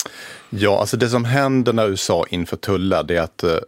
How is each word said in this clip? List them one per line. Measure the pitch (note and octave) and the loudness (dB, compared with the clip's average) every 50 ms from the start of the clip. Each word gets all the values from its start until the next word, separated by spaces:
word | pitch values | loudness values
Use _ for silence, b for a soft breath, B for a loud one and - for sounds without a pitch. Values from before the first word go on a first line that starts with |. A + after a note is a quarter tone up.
| - B B B B B B B B B | -12 B B B B B B B B B
Ja, | A2+ G2 G2+ G#2 G2 G2+ | -4 0 2 4 4 4
alltså | G#2 - - A2+ | 2 0 0 0
det | B2 A#2 | 0 2
som | A#2+ B2+ A#2+ | 2 0 0
händer | A#2 C3 C#3 C#3 C3+ C3+ C3 A#2+ B2 A#2 | 2 2 2 2 2 2 2 2 2 2
när | A2+ A2 G2+ | 2 2 0
U | G2 | 0
S | F#2 - - | -2 -2 0
A | G2 E2+ E2 - | 0 0 0 -2
inför | - F2 E2+ - - - | -2 -4 -4 -4 -6 -8
tullar, | - - G2 F#2 F#2 F#2+ F#2 D#2+ D#2 | -4 -2 -2 0 0 0 0 0 0
det | D2 F2 | 0 0
är | E2+ | 0
att, | E2 E2 _ - - | 0 -2 _ -4 -2
eh, | G#2 G2 - - | 0 0 0 -2